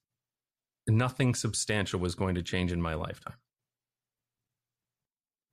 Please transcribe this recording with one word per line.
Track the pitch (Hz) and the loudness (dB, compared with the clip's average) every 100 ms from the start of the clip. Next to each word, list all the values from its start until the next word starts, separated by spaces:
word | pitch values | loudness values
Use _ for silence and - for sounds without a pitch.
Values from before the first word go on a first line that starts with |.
| _ _ _ _ _ _ _ _ - | _ _ _ _ _ _ _ _ 2
nothing | 110 127 - 131 | 2 2 2 2
substantial | 117 117 107 - 107 95 92 | 2 0 -2 0 0 0 0
was | 90 85 | -2 0
going | 95 90 | 0 0
to | |
change | 85 92 90 | -2 0 0
in | 87 | 0
my | 82 78 | -2 -2
lifetime. | - - - - _ _ _ _ _ _ _ _ _ _ _ _ _ _ _ _ _ _ _ _ _ | -6 -10 -14 -18 _ _ _ _ _ _ _ _ _ _ _ _ _ _ _ _ _ _ _ _ _